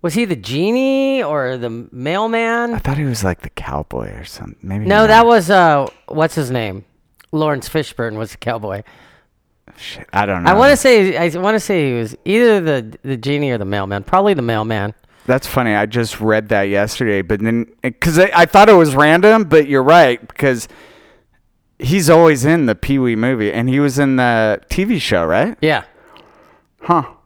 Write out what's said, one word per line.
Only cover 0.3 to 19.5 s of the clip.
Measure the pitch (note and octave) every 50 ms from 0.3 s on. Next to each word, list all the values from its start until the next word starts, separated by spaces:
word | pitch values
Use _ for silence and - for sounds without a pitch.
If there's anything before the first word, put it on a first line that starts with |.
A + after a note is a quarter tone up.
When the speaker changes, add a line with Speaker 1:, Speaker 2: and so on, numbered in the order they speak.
| F3
Speaker 1:
genie | B2 F#2+ G#2 B2 C#3+ F3 G#3 A#3 B3+ C4+ C4+ C4+ C4+ C4+ C4+ C4+ C4+ A3
or | D3 D3+ D3 C3+ B2+ C3 B2+
the | A#2 A#2+ A2+ A#2 A#2+ - -
mailman? | B2 B2 C#3+ E3+ G3 A3 A3+ A3+ A3+ A#3 A3+ A#3 A#3 A#3+ A#3 A#3
Speaker 2:
I | G#3
thought | - - C#3
he | D3 D3+
was, | C#3 A#2+ A2 G#2
like, | F#2+ F2 _ -
the | -
cowboy | _ - - - C2 C#2+ D2+ _ - B1 A1 G1+ G1+ -
or | -
something. | - - - - - - _ -
Maybe | - G2 G#2 G#2+
Speaker 1:
No, | F#3 G3 G#3
Speaker 2:
not. | A3 G#3+
Speaker 1:
that | G#3+ A3+ A#3
was, | A#3 A#3+ A3 F3 D#3+
uh, | G3+ F#3+ F3 E3 D3+ C#3+ C3+ - - _ _ -
what's | - D3+ D#3 E3 -
his | E3 D3 A#2+
name? | B2+ B2 A2+ G#2 F#2 F#2+ F#2 _ _ _ _ _ _ _ _ _ -
Lawrence | D#3 D#3 D3+ D3 C3 A2+ -
Fishburne | - D#3 D3 - - - A#2+ A#2 G#2+
was | A2 A2 G#2+ -
the | -
cowboy. | - B2 A#2 A2+ G#2+ G#2 F#2+ G2+ G#2+ _ _ _ _ _ _ _ _ _ _ _ _ _ _ _ _ _ _
Speaker 2:
Shit, | _ - - - - - _ -
I | G2+ G#2
don't | G2+ G2 F2+ F2
Speaker 1:
I | D#3+ F#3
Speaker 2:
know. | G#3
Speaker 1:
wanna | B3 C#4 D4
say, | - - C4+ B3 A3 G3 F#3+ D#3+
I | C3+ E3+ F3 C#3+ E3+
wanna | F#3 G3+ A3 G#3+
say | - - G3+ F3 D3 C3+ B2
he | A#2+
was | A2+ G#2+ B2 - _
either | E3+ G3 A3+ A#3+ A#3 A3 G3+
the, | E3+ D#3+ D3 C3 A2+ A2 A2+ - _
the | C3+ C3+
genie | A#2+ A2 C3+ C#3+ C#3+ D3 C#3
or | B2 A2+
the | G2+
mailman. | F#2+ G2+ G2+ G2 G2 G2+ G2+ F#2+
Probably | - - F#3 G3 G#3 G3
the | D3+ B2
mailman. | A#2 A#2 G#2+ G#2+ A2 A2+ G#2+ G2+ G#2 G#2+ _ _ _ _ _ _
Speaker 2:
That's | - B2+ C#3 -
funny. | - - C#3 B2 A2+ G#2
I | G#2 G#2
just | G#2+ A2 B2 A#2 A2 - -
read | G#2+ A2 G#2+ A2 G#2+ G#2
that | A2+ G2+ G2
yesterday, | G2 G2+ G2+ G2+ G#2+ - - C3 A2+ G#2 G2 F#2+
but | E2+ A2 G2+
then, | G#2 A2+ A#2 A#2 A#2 _ _ _ - B2+ A#2 _
'cause | - E3 D#3+ D#3+
I, | F#3 G3+ -
I | F3 E3+
thought | E3 - G3 G3+ G#3+
it | G#3+
was | F3+ E3 D3+ C3+
random, | C3+ D3 D3+ D#3+ F3 F#3 G#3+ A3 A3+ G#3+
but | D#3